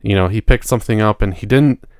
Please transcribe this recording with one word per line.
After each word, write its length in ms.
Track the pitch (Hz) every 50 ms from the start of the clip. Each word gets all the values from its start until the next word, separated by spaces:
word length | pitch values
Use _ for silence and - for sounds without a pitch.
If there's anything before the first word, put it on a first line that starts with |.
you 120 | - 104 101
know, 120 | 98 92
he 140 | 92 104 110
picked 240 | - - 127 117 -
something 340 | - 131 113 - - 113 107
up 220 | 107 107 104 -
and 120 | 104 98 92
he 120 | - -
didn't, 360 | 104 123 135 151 143 120 - - - - _